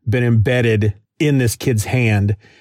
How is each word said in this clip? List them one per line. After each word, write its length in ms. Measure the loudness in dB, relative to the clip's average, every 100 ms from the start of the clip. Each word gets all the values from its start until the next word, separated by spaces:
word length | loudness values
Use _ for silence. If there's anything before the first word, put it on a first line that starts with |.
| -4
been 160 | -2
embedded 680 | 2 2 2 0 2 0 0 -4 _ -4
in 180 | 0 0
this 180 | 0 -2
kid's 300 | -2 -2 -2
hand. 500 | -2 0 0 0 -2 -10 _